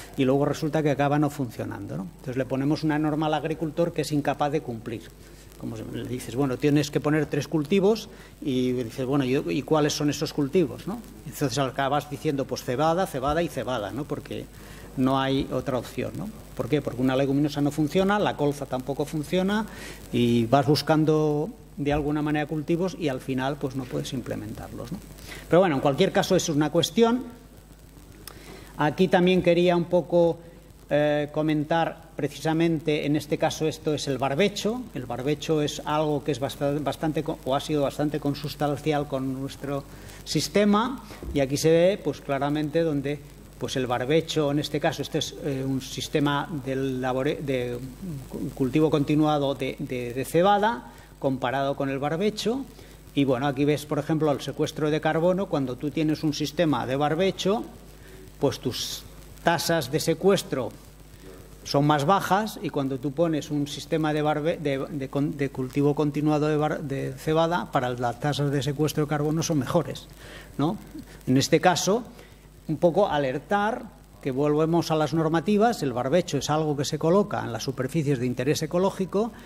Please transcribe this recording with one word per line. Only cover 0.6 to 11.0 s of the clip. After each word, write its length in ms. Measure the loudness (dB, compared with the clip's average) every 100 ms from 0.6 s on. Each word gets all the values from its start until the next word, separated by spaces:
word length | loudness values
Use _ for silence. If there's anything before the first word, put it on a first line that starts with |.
| -2 0
que 80 | 2
acaba 300 | 2 4 4
no 100 | 2
funcionando, 680 | 0 -6 -4 -8 -8 -8 -8
¿no? 60 |
Entonces 340 | -8 -10 -6 -4
le 80 | -2
ponemos 400 | 0 0 0 2
una 120 | 2
norma 280 | 2 0 0
al 80 |
agricultor 580 | 0 -2 -4 -4 0 0
que 120 | 0
es 80 | -2
incapaz 400 | 0 0 0 0
de 80 | 0
cumplir. 400 | -4 -8 -8 -10 -10 -20 -20 -20 -20 -12
Como 160 | -10 -8
se, 80 |
le 240 | -8 -8 -6
dices, 300 | -8 -6 -2
"Bueno, 180 | 0 2
tienes 340 | 4 4 2
que 120 | 0
poner 240 | 2 2 0
tres 240 | -2 -2
cultivos", 580 | -2 2 4 4 2 -2 -16 -20 -8
y 300 | -2 0 0
dices, 340 | 0 -4 -4 0
"Bueno, 200 | 2 2
¿y, 100 | 0
y 260 | 0 -4
cuáles 280 | 2 2 4
son 180 | 2 0
esos 220 | 0 -4
cultivos?", 560 | -2 2 2 2 -2 -8
no? 140 | -8